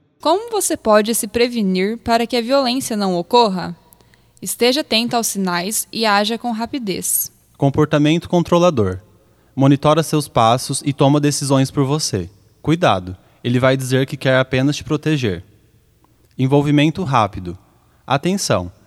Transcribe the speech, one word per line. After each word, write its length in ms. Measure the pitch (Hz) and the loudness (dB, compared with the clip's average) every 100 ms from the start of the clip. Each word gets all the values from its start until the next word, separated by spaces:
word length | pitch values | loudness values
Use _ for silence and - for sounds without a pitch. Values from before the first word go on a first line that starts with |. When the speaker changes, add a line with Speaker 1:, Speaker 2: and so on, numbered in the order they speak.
| _ _ | _ _
Speaker 1:
Como 280 | 294 381 466 | -2 0 -2
você 260 | 427 - 311 | -4 -4 -2
pode 380 | 220 214 214 | 2 2 2
se 140 | 220 208 | -2 -4
prevenir 720 | 233 247 240 190 185 196 233 | -2 -2 0 0 0 -2 -4
para 280 | - 233 233 | 0 0 0
que 120 | 247 | -4
a 40 | |
violência 560 | 233 277 247 254 - 214 | 0 0 0 -2 -4 -4
não 180 | 196 175 | -2 -2
ocorra? 600 | 175 240 226 185 170 170 _ _ _ _ _ _ | 2 2 2 0 -8 -12 _ _ _ _ _ _
Esteja 400 | 190 - 240 262 | -10 0 0 0
atento 340 | - 226 233 240 | 0 -2 0 -2
aos 120 | 220 | -2
sinais 600 | 196 185 175 190 220 - | -4 -2 -2 -4 -6 -6
e 140 | 220 220 | -4 0
haja 320 | 202 208 233 | 0 0 -4
com 120 | 240 | -6
rapidez. 800 | 220 233 285 208 175 - - - _ _ - | -6 -6 -6 -6 -6 -4 -4 -6 _ _ -2
Speaker 2:
Comportamento 680 | 139 151 151 147 151 170 - | 0 2 0 2 2 0 0
controlador. 720 | 175 165 175 180 139 95 92 - _ _ _ _ 131 | 0 2 2 4 2 0 -4 -12 _ _ _ _ 2
Monitora 460 | 135 139 151 151 | 4 4 2 2
seus 260 | 151 151 139 | 0 -2 0
passos 540 | 127 113 127 - 139 | 2 2 2 -2 -6
e 80 | 143 | -4
toma 280 | - 139 147 | 2 2 4
decisões 500 | 147 139 139 135 135 | 2 -2 0 0 0
por 140 | 147 | 0
você. 460 | 135 151 - 101 85 - _ _ | -2 -2 -4 -6 -8 -14 _ _
Cuidado, 540 | - 170 160 95 90 92 _ _ | -4 0 2 0 -4 -14 _ _
ele 160 | 120 123 | -2 2
vai 180 | 131 135 | 2 2
dizer 300 | 131 131 139 | 0 0 -2
que 100 | 143 | -2
quer 220 | 135 131 | 0 2
apenas 360 | 131 131 135 143 | 2 0 -2 -2
te 80 | |
proteger. 600 | - 151 156 151 117 85 - _ _ _ _ _ _ _ _ - | -4 -4 -2 -2 -2 -4 -10 _ _ _ _ _ _ _ _ -4
Envolvimento 680 | 131 143 147 147 151 190 | 2 2 4 4 2 0
rápido. 520 | 160 127 101 - 87 90 _ _ _ _ - | 0 0 0 -2 -12 -12 _ _ _ _ -4
Atenção, 640 | 139 180 196 - 104 90 - | -2 -2 -2 0 -2 -2 -12